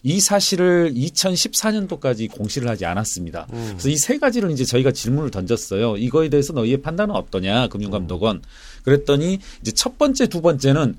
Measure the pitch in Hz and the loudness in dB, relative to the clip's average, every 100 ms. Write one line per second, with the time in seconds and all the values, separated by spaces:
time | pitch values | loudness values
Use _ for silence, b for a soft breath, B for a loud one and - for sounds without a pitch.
0 | 127 185 - 202 190 185 180 175 165 120 | -2 0 2 2 2 2 2 4 2 0
1 | 147 - 190 180 - - 214 214 185 - | -2 -2 -2 0 -2 0 0 -2 -4 -4
2 | 135 117 110 - 104 139 120 107 87 92 | -2 -2 -4 -6 -6 -2 -2 -2 -2 -2
3 | 107 - 85 82 80 117 113 95 131 151 | -4 -6 -8 -10 -10 -8 -8 -4 -2 0
4 | - 285 277 240 196 143 127 120 131 127 | 0 0 0 0 0 0 0 2 2 0
5 | 110 139 147 95 92 113 - 98 117 101 | 0 0 -2 -4 -2 -2 -2 0 0 0
6 | 123 143 156 143 139 151 113 139 147 165 | 0 2 2 2 2 0 0 0 -2 -2
7 | 208 143 - 95 92 110 123 101 104 101 | -2 -2 -4 -2 0 2 0 -2 -4 -4
8 | 85 90 110 101 B B B B - 143 | -4 -2 0 -2 B B B B 2 2
9 | 143 143 165 190 B B - - - - | 4 2 2 -2 B B -4 -2 -4 2
10 | 294 269 247 170 165 147 135 143 135 | 2 4 0 2 2 4 4 4 2